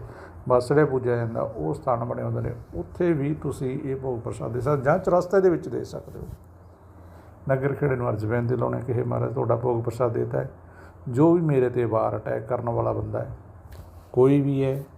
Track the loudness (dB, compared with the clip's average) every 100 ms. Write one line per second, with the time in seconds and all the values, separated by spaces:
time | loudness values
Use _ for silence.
0 | -10 -16 -18 -8 2 2 6 4 4 2
1 | 0 0 0 -2 -4 -4 -4 -2 -2 -2
2 | -2 -4 -4 -4 -4 -8 -10 -10 -8 -2
3 | 0 2 0 -2 -4 -4 -4 -4 -4 -4
4 | -4 -4 -6 -6 -6 -2 0 2 4 2
5 | 4 2 4 4 6 2 -2 -6 -6 -10
6 | -12 -14 -12 -14 -18 -20 -20 -20 -20 -20
7 | -20 -20 -20 -10 -2 0 0 0 0 0
8 | -2 -2 0 0 0 0 0 -2 -2 -2
9 | 0 -2 -2 -2 0 2 2 0 -2 0
10 | 0 0 -2 -4 -6 -12 -20 -20 -20 -14
11 | -4 4 6 6 4 4 2 2 2 2
12 | 0 -2 -4 -4 -2 -4 -2 0 0 -2
13 | -4 -4 -6 -10 -16 -20 -18 -18 -18 -20
14 | -2 4 6 6 2 0 0 -2 -6